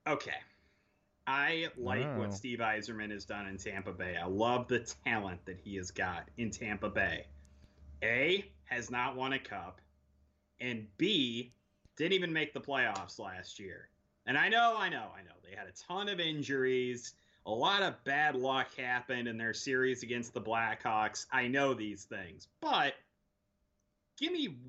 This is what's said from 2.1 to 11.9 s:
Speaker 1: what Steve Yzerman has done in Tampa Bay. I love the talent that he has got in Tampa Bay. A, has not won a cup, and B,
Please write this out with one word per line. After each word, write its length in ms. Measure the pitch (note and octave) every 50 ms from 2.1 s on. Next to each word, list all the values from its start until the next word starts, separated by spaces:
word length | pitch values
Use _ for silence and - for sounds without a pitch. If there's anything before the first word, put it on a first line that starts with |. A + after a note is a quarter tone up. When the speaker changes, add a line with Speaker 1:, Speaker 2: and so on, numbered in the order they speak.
| A#2 A2
Speaker 1:
what 140 | G#2 G#2 G2+
Steve 260 | G2 G2+ B2+ A#2+ A2+
Yzerman 520 | A#2 A2 A2 G#2+ G#2 A#2 A#2 G#2+ G#2+ G#2+
has 120 | G#2+ G2+ F#2+
done 220 | - G#2+ G2+ G2+ G2
in 100 | F#2+ F#2
Tampa 360 | - A2 G2 G2 F#2+ G#2 F#2
Bay. 240 | F2 F2+ F2+ F2 E2
I 80 | E2+
love 420 | F2 F#2+ G2+ A2+ A#2+ B2 B2 A#2+ -
the 120 | B2 A#2 A#2 - - - -
talent 400 | - A#2 A2 G2+ F#2+ F2+ F2 -
that 120 | - F#2 F2 -
he 120 | - G2 F#2+
has 140 | F2+ F2
got 360 | - - F#2+ F#2 F2 E2+ - - - -
in 120 | A#2+ G#2+
Tampa 380 | G2 - B2 G#2+ G#2 F#2+ A2 G#2
Bay. 380 | F#2 G#2+ G2 F2+ D#2+ D#2+ - - - - - - - - - - _ - - - - - -
A, 400 | A2 A#2 B2 C#3 E3 F#3 G3+ G3+ - - - -
has 240 | - B2 A#2+ A#2 G#2
not 260 | B2 B2 B2 C3+ C3
won 180 | B2+ B2+ C3 C3+
a 40 | C3
cup, 400 | - - G#2 G2 F2 F2+ F#2+ - - _ _ _ _ _ _ _ _ _ _ _ _ _ _ _
and 280 | B2+ B2+ A#2+ A2+ G#2+ G#2 - -
B, 560 | D#3 F#3+ G#3+ E3 C3 B2 A#2 A#2+ B2 - - _ _ _ _ _ _ _